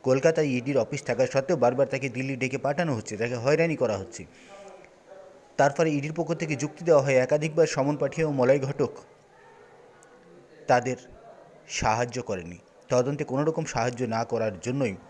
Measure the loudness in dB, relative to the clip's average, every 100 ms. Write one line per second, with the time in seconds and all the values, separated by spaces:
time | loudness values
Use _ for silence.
0 | 2 4 4 2 0 0 0 0 0 -4
1 | -4 0 2 0 0 2 2 4 0 0
2 | -4 -6 -6 -4 -4 -2 -4 -2 -2 -2
3 | -6 -4 -4 -2 0 2 2 2 0 0
4 | -6 -14 -18 -20 -20 -20 -20 -20 -20 -20
5 | -20 -20 -20 -20 -10 2 2 4 0 0
6 | -4 -4 -4 -4 -4 -4 -4 -4 4 4
7 | 6 2 4 2 0 2 2 2 0 0
8 | -2 -2 -2 2 4 4 2 -2 -2 -4
9 | -20 -20 _ -20 -20 -20 -20 -20 -20 -20
10 | -20 -20 -20 -20 -20 -14 2 2 2 -6
11 | -10 -20 -20 -20 -20 -20 -12 -2 0 0
12 | -2 -4 -6 -8 -8 -16 _ -20 0 2
13 | 2 -2 -4 0 0 -2 -4 -2 -2 -2
14 | -2 -2 -2 -2 -2 -4 -6 -2 -2 -4